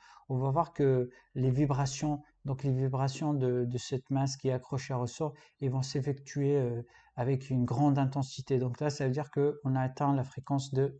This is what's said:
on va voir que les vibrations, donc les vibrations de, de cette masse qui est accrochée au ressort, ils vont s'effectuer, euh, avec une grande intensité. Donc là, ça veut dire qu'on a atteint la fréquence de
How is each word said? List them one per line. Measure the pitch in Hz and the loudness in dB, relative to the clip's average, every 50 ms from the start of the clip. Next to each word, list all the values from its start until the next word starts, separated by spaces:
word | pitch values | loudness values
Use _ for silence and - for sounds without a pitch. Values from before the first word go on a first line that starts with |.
| - - - - - - | -14 -20 -20 -18 -8 -4
on | 135 127 | -2 -2
va | 131 139 | 0 2
voir | 135 160 170 160 - | 2 0 0 0 0
que | - 147 135 131 127 123 123 - - - _ - | 2 4 4 4 4 2 0 -6 -12 -20 _ -4
les | 131 127 131 | 0 0 2
vibrations, | 127 131 151 139 139 131 139 135 - - - 151 147 147 - - _ _ - | 2 4 2 2 2 2 0 -2 -2 -2 -2 -2 -2 -2 -6 -12 _ _ -8
donc | 139 135 135 | -6 -6 -2
les | 135 139 | -2 0
vibrations | 131 127 135 131 131 131 135 135 131 - 156 151 147 | 0 2 0 0 0 0 0 -2 -2 -2 -2 0 0
de, | 143 127 127 123 123 123 | 2 2 2 2 2 0
de | 120 123 127 | 0 -2 -4
cette | - - - 127 - - | -4 -4 -4 -6 -2 0
masse | 139 135 135 143 135 - | 0 2 2 0 0 -2
qui | - 131 | -2 0
est | 127 | 0
accrochée | 131 - - - 135 135 - 135 | -2 -2 -4 -6 -6 -4 -4 -2
au | 123 | -2
ressort, | 123 117 - - 160 151 139 - - - _ _ | -2 -4 -4 -4 -4 -6 -6 -8 -16 -20 _ _
ils | 143 135 | -2 -2
vont | 123 131 | 0 0
s'effectuer, | 131 - - 147 127 143 135 135 139 - - 143 139 139 143 | -2 -2 -2 -2 -2 -2 -4 -4 -8 -8 -4 0 2 2 4
euh, | 139 131 120 120 117 120 - - - _ _ _ | 4 2 2 0 -4 -6 -10 -14 -20 _ _ _
avec | - 127 127 139 131 131 - | -4 0 0 0 0 0 0
une | 135 127 123 | 0 2 2
grande | 123 127 120 143 147 139 139 | 2 2 2 4 4 4 4
intensité. | 139 135 135 143 135 135 - - 135 - 139 127 | 2 2 0 -2 -4 -4 -6 -8 -4 -2 0 0
Donc | 127 127 120 - | 0 0 -2 -2
là, | 151 151 | -2 -2
ça | 139 - 143 | -2 0 0
veut | 131 | 0
dire | 127 147 147 139 | 0 -2 -4 -4
qu'on | - 147 143 147 147 147 - 131 131 | 0 0 2 2 0 0 -2 0 0
a | 131 | 0
atteint | 131 131 131 - 147 139 139 | 0 -2 -2 0 0 2 2
la | 135 127 | 2 0
fréquence | 135 - - 131 - 143 139 135 139 | -4 -8 -12 -6 -2 -2 -2 -2 -2
de | 135 131 135 139 139 - | 0 0 0 0 -2 -4